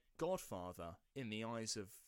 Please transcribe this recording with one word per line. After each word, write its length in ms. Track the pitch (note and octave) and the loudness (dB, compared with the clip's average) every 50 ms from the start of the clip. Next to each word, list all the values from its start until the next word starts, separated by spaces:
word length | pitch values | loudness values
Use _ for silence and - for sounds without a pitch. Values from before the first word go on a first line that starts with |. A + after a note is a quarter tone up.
| _ _ - - | _ _ -2 2
godfather 760 | E3 F3 F#3 - - - A2+ F#2 F2+ F2+ F2+ - E2+ E2+ E2 - _ _ _ | 4 4 4 4 2 -2 -2 -2 -2 -2 -2 -2 -4 -4 -6 -8 _ _ _
in 140 | C3+ C3 A2 | -4 -2 0
the 140 | G#2+ A2 A2+ | 0 0 2
eyes 320 | A2+ A#2 A2+ A2+ G#2+ - | 0 0 0 0 0 0
of 140 | A2 G2 F#2+ - - - | 0 -2 -4 -8 -14 -18